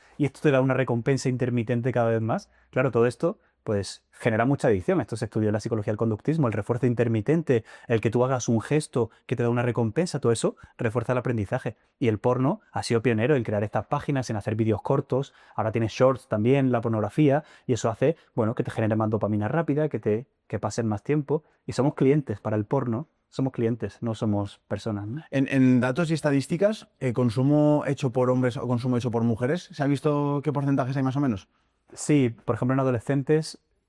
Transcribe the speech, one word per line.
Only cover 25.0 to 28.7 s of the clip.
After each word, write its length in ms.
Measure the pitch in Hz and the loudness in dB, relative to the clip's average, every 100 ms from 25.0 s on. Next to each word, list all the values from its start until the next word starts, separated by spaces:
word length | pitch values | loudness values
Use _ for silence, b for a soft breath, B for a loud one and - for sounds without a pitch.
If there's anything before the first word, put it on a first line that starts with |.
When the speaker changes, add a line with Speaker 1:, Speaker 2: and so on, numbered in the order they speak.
| 101 | -8
Speaker 1:
¿no? 140 | 139 - | -10 -6
Speaker 2:
En, 180 | 139 135 | -2 0
en 320 | 135 127 127 | 4 4 4
datos 300 | 127 127 160 | 2 0 -2
y 40 | |
estadísticas, 720 | 160 151 139 - 156 - 220 - - | 0 0 0 0 0 0 -2 -12 -6
el 140 | 131 | -4
consumo 680 | 117 123 127 139 147 151 147 - | 0 0 2 2 4 4 2 0
hecho 260 | 135 135 | -2 -2
por 180 | 127 127 | 0 2
hombres 280 | 127 127 131 | 2 0 -2
o 100 | |
consumo 300 | 120 | -4